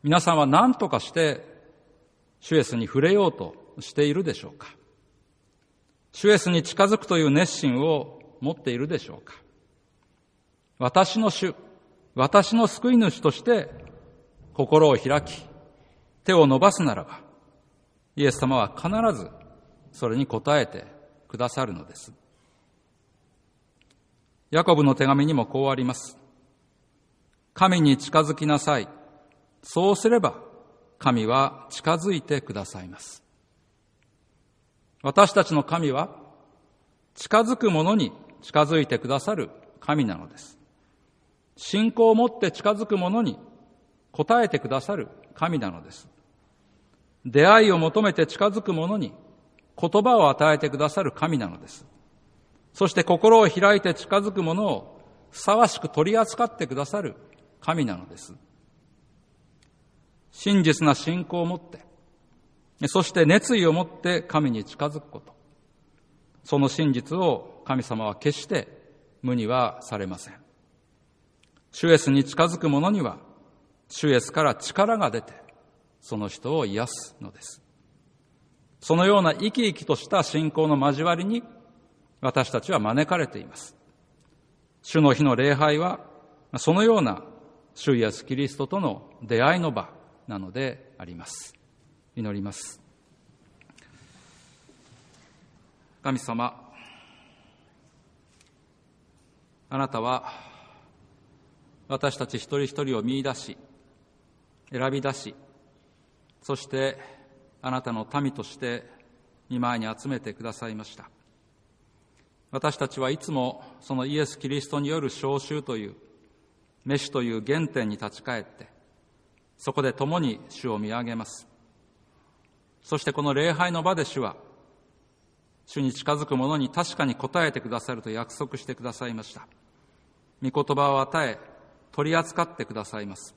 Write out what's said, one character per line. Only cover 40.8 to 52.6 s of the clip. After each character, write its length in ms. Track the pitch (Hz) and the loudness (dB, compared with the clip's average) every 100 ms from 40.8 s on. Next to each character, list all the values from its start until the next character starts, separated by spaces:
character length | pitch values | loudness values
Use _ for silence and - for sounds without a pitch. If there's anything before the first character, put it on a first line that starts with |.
| _ _ _ _ _ _ _ _ | _ _ _ _ _ _ _ _
信 360 | - 196 220 | -4 0 0
仰 200 | 226 226 | 4 6
を 40 | 220 | 6
持 100 | 240 | 2
っ 40 | |
て 220 | 240 185 | 0 -4
近 220 | - 208 | 0 0
づ 120 | 208 220 | 0 -2
く 120 | 202 | -2
者 240 | 180 220 | 0 0
に 180 | 196 - - - _ _ _ _ _ | -2 -4 -18 -20 _ _ _ _ _
応 140 | - 151 233 | -6 2 4
え 80 | 220 | 4
て 100 | 143 | 0
く 80 | 123 | -2
だ 140 | 135 | -4
さ 160 | - 196 | -4 -6
る 100 | 107 - - | -8 -14 -20
神 260 | - 160 156 | -6 -4 -2
な 120 | 101 | -4
の 100 | 85 | -10
で 100 | 76 | -18
す。 180 | - - _ _ _ _ _ _ _ _ _ _ _ 127 | -20 -20 _ _ _ _ _ _ _ _ _ _ _ 0
出 220 | 139 170 | 4 8
会 200 | 220 214 | 8 8
い 40 | |
を 60 | 175 | 4
求 240 | 160 180 | 2 2
め 100 | 202 | 2
て 160 | 175 156 | 2 0
近 200 | - 202 | 2 0
づ 140 | 208 | 0
く 120 | 208 | -4
者 240 | 165 170 214 | -4 -2 -4
に 160 | 131 - - _ _ _ _ - | -6 -10 -20 _ _ _ _ -6
言 240 | 170 208 | 0 2
葉 140 | 226 240 | 6 6
を 120 | 151 | 6
与 240 | 135 151 | 6 4
え 40 | 151 | 4
て 120 | 147 | 0
く 80 | 135 | 0
だ 120 | 147 | -2
さ 120 | - | 0
る 120 | 156 | -4
神 240 | - 160 147 | -2 -2 -2
な 100 | 98 | -4
の 100 | 85 | -12
で 100 | - | -20
す。 160 | - - _ _ _ _ _ _ _ | -20 -20 _ _ _ _ _ _ _